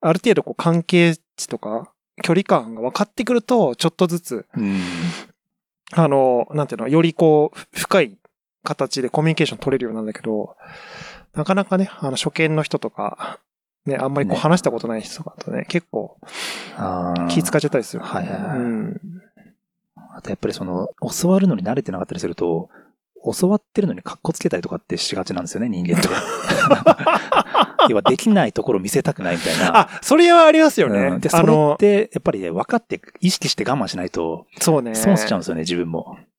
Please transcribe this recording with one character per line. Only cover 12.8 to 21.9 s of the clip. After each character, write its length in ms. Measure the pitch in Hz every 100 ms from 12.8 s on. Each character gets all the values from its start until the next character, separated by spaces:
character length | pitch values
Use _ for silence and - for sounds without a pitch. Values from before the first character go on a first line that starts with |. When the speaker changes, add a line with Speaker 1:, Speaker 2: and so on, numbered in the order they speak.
| 113
Speaker 1:
か、 480 | - 104 - - - _ _ _ _ -
ね、 100 | 135
あ 100 | 131
ん 80 |
ま 80 | 139
り 60 | 120
こ 60 |
う 40 | 90
話 220 | 156 180
し 20 |
た 80 | 156
こ 100 | 117
と 80 | 117
な 80 | 110
い 60 |
人 140 | 104 -
と 80 |
か 120 | 160 -
と 120 | -
ね、 80 | 120
Speaker 2:
ね。 80 | -
Speaker 1:
結 180 | 175 -
構、 280 | 117 - _ - - - - - -
Speaker 2:
あ 380 | 98 90 87 87
ー。 120 | 87
Speaker 1:
気 140 | 85
使 140 | 170 151
っ 40 |
ち 40 |
ゃ 40 | 147
っ 20 |
た 80 | 139
り 60 |
す 120 | 113 117
る。 60 |
Speaker 2:
は 180 | - 98
い 60 | -
は 120 | -
い 40 |
は 120 | 101 131
い。 20 |
Speaker 1:
う 40 |
ん。 380 | 120 113 110 - 190 175 _ _ _ _ _ _ _ _ -
Speaker 2:
あ 80 | -
と 80 | -
や 60 | 98
っ 20 |
ぱ 100 | 107
り 60 |
そ 100 | -
の、 240 | 92 90 - - - -
教 80 | 175
わ 80 | 185
る 80 | 196
の 80 |
に 100 | 117
慣 100 | 95
れ 80 | 127
て 100 | 117